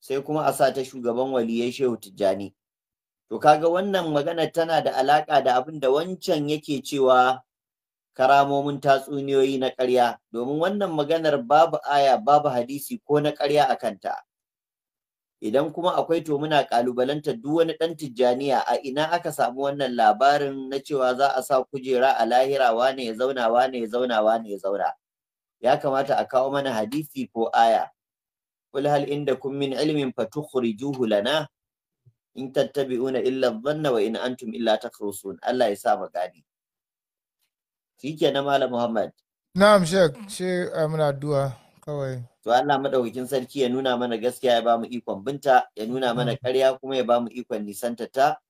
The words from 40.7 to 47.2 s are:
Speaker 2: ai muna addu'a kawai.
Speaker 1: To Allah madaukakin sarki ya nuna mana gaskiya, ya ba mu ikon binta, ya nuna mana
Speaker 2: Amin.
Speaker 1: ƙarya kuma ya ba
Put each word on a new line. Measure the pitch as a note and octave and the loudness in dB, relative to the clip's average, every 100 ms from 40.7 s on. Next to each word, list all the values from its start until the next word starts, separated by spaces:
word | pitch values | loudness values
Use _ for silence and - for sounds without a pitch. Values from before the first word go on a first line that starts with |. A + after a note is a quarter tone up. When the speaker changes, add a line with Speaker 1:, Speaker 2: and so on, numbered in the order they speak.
Speaker 2:
ai | - D#3 | -2 -2
muna | D#3+ D3+ | 0 -2
addu'a | C#3 D3 C#3+ C#3 B2 _ _ - | -2 -2 -2 -2 -6 _ _ -12
kawai. | D3 C3+ B2+ A#2+ _ | -8 -6 -8 -12 _
Speaker 1:
To | - | 2
Allah | A#2+ C#3 | 2 4
madaukakin | C#3 C#3 B2+ A#2+ A#2 B2+ | 0 2 0 0 -4 -4
sarki | C#3 B2 C#3+ | -4 -4 -2
ya | B2+ | 0
nuna | B2+ C3+ | 0 0
mana | B2 B2 A2+ | -2 -2 -2
gaskiya, | A#2 A#2+ B2+ A#2 | -4 -2 2 2
ya | A2+ | 4
ba | |
mu | A#2 A2 | 0 0
ikon | A#2+ - G2 | -8 -8 -8
binta, | G#2 C#3+ C#3+ B2+ - - | -6 -6 2 2 2 -8
ya | A2 | -8
nuna | B2+ B2+ | -2 -2
mana | A#2+ B2 | 0 -2
Speaker 2:
Amin. | A2+ | -2
Speaker 1:
ƙarya | B2 C3 C3+ - | -2 2 2 0
kuma | C3 C3+ | -4 -4
ya | A2+ | 2
ba | A#2+ | 2